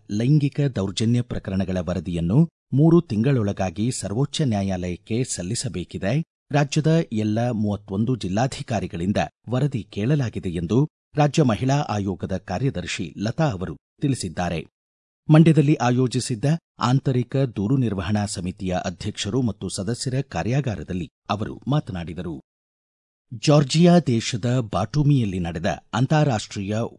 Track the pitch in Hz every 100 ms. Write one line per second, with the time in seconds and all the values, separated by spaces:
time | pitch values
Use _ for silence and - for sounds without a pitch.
0 | - 104 123 151 139 - 143 113 95 -
1 | 113 120 120 - - 95 92 92 85 90
2 | 85 85 85 123 165 _ _ 131 160 170
3 | 165 107 127 131 101 98 95 82 117 -
4 | 92 104 147 - 143 104 98 92 90 87
5 | - 110 131 - 90 117 117 87 82 87
6 | 92 143 - _ - 143 147 156 156 165
7 | 165 107 107 107 123 110 104 101 - 98
8 | 117 120 90 98 135 - - 107 85 85
9 | 95 98 78 - - 123 143 123 - 101
10 | 110 151 113 95 92 85 85 113 156 _
11 | _ 147 147 165 131 98 127 143 - 104
12 | 98 87 82 92 - 92 131 90 82 -
13 | 82 82 104 - 156 95 92 73 _ _
14 | 143 123 92 85 87 82 - _ _ _
15 | _ _ - 156 170 156 143 139 123 123
16 | 127 127 - 113 139 165 _ - 120 135
17 | 143 123 120 135 135 104 101 135 117 95
18 | 90 104 101 - 90 - 92 90 95 87
19 | 107 - 104 127 120 - 95 - 98 120
20 | 127 131 - 85 95 135 127 85 73 90
21 | - _ - 101 107 65 117 147 - 92
22 | 85 85 87 73 - _ _ _ _ _
23 | _ _ _ 113 156 147 135 156 175 175
24 | 143 113 - 110 120 127 110 90 107 151
25 | 143 139 104 92 85 82 92 71 - 104
26 | 135 156 147 107 - 107 98 107 110